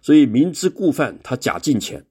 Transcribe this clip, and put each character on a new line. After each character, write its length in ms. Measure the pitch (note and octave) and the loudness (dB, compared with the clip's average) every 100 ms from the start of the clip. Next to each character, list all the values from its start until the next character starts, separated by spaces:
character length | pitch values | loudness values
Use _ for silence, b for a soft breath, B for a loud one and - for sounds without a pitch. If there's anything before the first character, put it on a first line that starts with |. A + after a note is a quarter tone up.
所 140 | - D3+ | 4 4
以 100 | C3 | 6
明 260 | A#2 E3+ | 2 0
知 160 | D#3+ F#3 | 0 -4
故 220 | - F#3 | -2 -2
犯， 260 | C3+ C3 - | 0 -4 -6
他 140 | - B2+ | -10 -6
假 240 | - F2 | -4 -4
敬 200 | C#4+ A#3 | -2 -2
虔 220 | - - _ | -2 -14 _